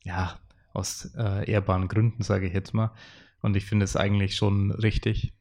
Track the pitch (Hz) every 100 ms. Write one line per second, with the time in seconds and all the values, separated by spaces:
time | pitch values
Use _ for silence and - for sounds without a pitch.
0 | - 90 90 - - _ _ 101 98 -
1 | - - 107 98 - 101 98 92 92 110
2 | 113 - 104 98 95 92 - 110 110 -
3 | - - - _ 110 98 - 104 95 -
4 | 98 101 98 - 104 101 98 - 110 -
5 | 113 107 - -